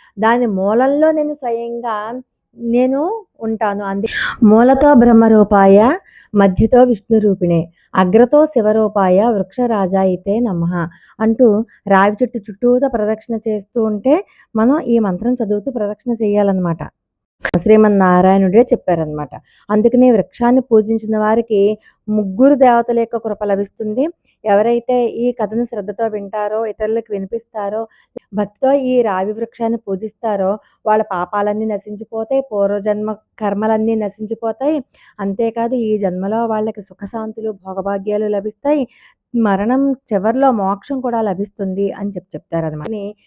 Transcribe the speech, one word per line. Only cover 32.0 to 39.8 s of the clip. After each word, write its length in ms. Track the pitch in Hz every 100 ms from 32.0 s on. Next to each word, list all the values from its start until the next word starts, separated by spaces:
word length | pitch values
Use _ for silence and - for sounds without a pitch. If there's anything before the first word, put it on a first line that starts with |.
| 220 220 220 269 -
పూర్వజన్మ 640 | 208 202 202 208 208 214 214 _ -
కర్మలన్నీ 580 | 208 202 220 220 220 226
నశించిపోతాయి. 840 | 208 - 214 226 226 226 277 311 - _ _ -
అంతేకాదు, 580 | 202 196 226 226 226 247
ఈ 80 | 220 214
జన్మలో 440 | 190 180 190 226 226
వాళ్ళకి 360 | 214 220 214
సుఖశాంతులు, 720 | 196 - 202 226 220 220 220 190
భోగభాగ్యాలు 720 | 190 190 190 202 196 208 214
లభిస్తాయి. 560 | 208 214 - 285 302 240 _ _ _ _
మరణం 480 | 233 214 190 214 262